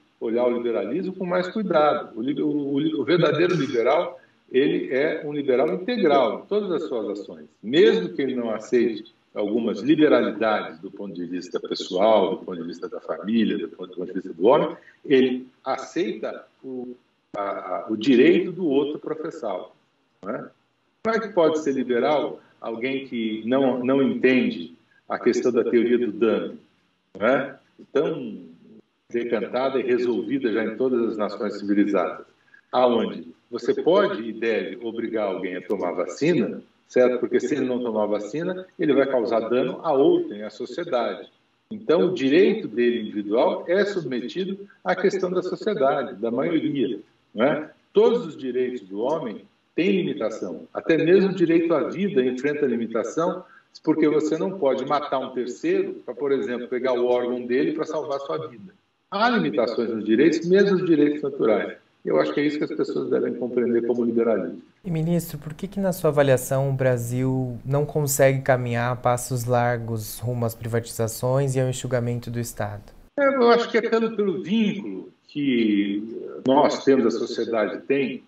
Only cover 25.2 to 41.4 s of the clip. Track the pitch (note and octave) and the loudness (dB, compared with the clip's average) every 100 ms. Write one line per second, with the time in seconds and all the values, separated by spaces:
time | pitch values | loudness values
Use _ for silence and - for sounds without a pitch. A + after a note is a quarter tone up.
25.2 | F#3 - B2+ A#2 A2+ A#2+ A#2 A#2+ A#2 G2+ | 2 2 2 2 2 2 4 2 0 0
26.2 | A2+ G2 - - _ _ _ _ _ - | 2 2 -2 -10 _ _ _ _ _ -4
27.2 | G#2+ G#3 C#4 - _ _ - C3+ E3 - | 0 0 -2 -10 _ _ -4 -2 0 -4
28.2 | A#2+ F#2+ E2+ - - - _ _ _ A#2+ | -8 -12 -16 -20 -20 -20 _ _ _ -6
29.2 | A#2+ A2+ A2 A#2+ C3+ C3 G#2+ B2 A#2+ A2 | -2 -2 -2 -2 0 0 0 0 2 -2
30.2 | G#2 C3+ B2 A2 A2 A2 C3 A#2+ A2+ G2 | -2 -2 0 0 -2 -2 0 2 0 -2
31.2 | G2 - G#2 G2+ G2+ G#2 G2+ G2 D#2+ - | -4 -4 -6 -6 0 2 2 2 0 -4
32.2 | - _ _ _ _ B2+ B2 A#2 G2 - | -16 _ _ _ _ 2 4 2 0 -6
33.2 | - - _ A#2 A#2+ C3+ D3 F3 - G2+ | -14 -20 _ -6 -2 0 2 4 2 -2
34.2 | A2+ A2 A2+ G#2+ G2 G2 A#2 A2+ A2+ G#2+ | -8 -4 -2 -2 -4 -8 -8 -6 -4 -2
35.2 | G2+ F2+ F#2 F2+ - F#2+ F2+ F2+ F2 - | -2 -4 -6 -8 -4 -4 -2 -4 -6 -2
36.2 | D3+ D#3+ G2 - - _ _ B2+ B2 B2 | 0 2 0 -4 -14 _ _ 4 4 4
37.2 | A#2 C3 - D3 B2+ B2 A#2+ A2 G#2 G#2 | 0 0 0 -2 -2 -2 -2 -2 0 -2
38.2 | G#2 D3 F3 F3+ - - D#3 C3+ C3+ C3 | -4 -6 -6 -6 -12 -2 2 4 4 2
39.2 | G2+ A2+ A2+ B2 C#3 - E3 C3+ D#3 F3 | 2 0 2 0 0 -2 0 4 6 6
40.2 | E4+ G#2 G#2+ - A#2+ B2 F3 B2 A2 F#2+ | 2 -6 -10 -10 -10 -8 -2 0 0 -4
41.2 | - _ | -12 _